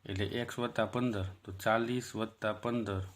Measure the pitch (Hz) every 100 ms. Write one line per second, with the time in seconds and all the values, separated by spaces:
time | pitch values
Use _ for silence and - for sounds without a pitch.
0 | - 95 98 120 117 - 120 117 107 123
1 | 123 104 95 95 - 95 110 113 117 123
2 | 120 107 113 - 107 104 120 120 104 95
3 | 95